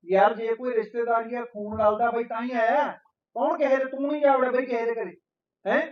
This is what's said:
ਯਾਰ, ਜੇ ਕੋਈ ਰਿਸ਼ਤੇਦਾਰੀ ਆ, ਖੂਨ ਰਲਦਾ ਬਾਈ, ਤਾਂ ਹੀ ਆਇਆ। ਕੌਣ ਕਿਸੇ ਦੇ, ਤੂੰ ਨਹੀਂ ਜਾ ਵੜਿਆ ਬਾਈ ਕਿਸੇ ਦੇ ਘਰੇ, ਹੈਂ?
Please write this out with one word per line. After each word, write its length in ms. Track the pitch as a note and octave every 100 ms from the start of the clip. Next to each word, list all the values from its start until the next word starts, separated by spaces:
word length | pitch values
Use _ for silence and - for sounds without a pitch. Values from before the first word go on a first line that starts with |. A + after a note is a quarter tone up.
| F3
ਯਾਰ, 280 | F#3+ G3+
ਜੇ 220 | G#3+ A3 A3+
ਕੋਈ 180 | B3
ਰਿਸ਼ਤੇਦਾਰੀ 600 | A3+ G#3+ A#3+ A#3 A3+ A3+ A#3+
ਆ, 80 | A#3+
ਖੂਨ 340 | G#3 G#3 G#3+
ਰਲਦਾ 300 | G#3 G#3+ A#3
ਬਾਈ, 120 | A#3
ਤਾਂ 180 | A#3 A3+
ਹੀ 100 | A#3+
ਆਇਆ। 400 | B3 A3+ C#4+ A4 F3+ _ _ _ A3+
ਕੌਣ 220 | C#4+ D#4+
ਕਿਸੇ 200 | C#4 C4+
ਦੇ, 80 | C4
ਤੂੰ 260 | C4+ C#4+
ਨਹੀਂ 100 | D4+
ਜਾ 160 | C#4+ C4
ਵੜਿਆ 140 | B3+
ਬਾਈ 140 | B3 C4
ਕਿਸੇ 200 | A#3 A#3
ਦੇ 80 |
ਘਰੇ, 220 | A3+ F#3+ - _ _ _ _ F#3+
ਹੈਂ? 160 | C4 D#4